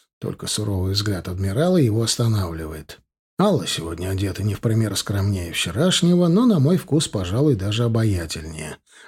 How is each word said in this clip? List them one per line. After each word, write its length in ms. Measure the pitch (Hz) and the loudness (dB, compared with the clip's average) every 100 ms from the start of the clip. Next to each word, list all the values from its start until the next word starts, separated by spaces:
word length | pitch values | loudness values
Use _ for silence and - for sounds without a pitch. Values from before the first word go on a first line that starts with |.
| _ _ | _ _
Только 280 | 95 90 - | -8 -8 -6
суровый 440 | - 104 95 95 | -4 -2 -2 0
взгляд 360 | 101 104 92 90 | 0 0 -2 -6
адмирала 500 | 92 95 107 175 180 | -4 -2 2 2 4
его 240 | 123 107 | 4 2
останавливает. 960 | 113 - 117 107 90 80 78 78 - - _ _ _ - | 0 0 2 2 -2 -6 -8 -10 -14 -20 _ _ _ 0
Алла 260 | 202 143 87 | 2 2 -2
сегодня 440 | - 82 82 92 | -6 -6 -6 -4
одета 320 | 95 98 92 | -2 -2 -2
не 120 | 104 | -4
в 60 | 95 | -2
пример 360 | 117 110 107 95 | 0 2 0 -2
скромнее 560 | - 101 101 98 82 | -2 -2 0 -2 -4
вчерашнего, 720 | - 87 98 180 - 170 175 175 | -6 -4 0 2 2 4 4 4
но, 180 | 185 | 4
на 140 | 247 175 | 4 4
мой 180 | 135 185 | 4 2
вкус, 320 | - 151 - | 2 0 0
пожалуй, 460 | 104 87 110 151 | -4 -2 2 2
даже 300 | 104 98 110 | 2 0 0
обаятельнее. 920 | 117 113 110 92 82 80 78 78 78 - _ - | 0 2 2 0 -4 -10 -10 -12 -12 -14 _ -20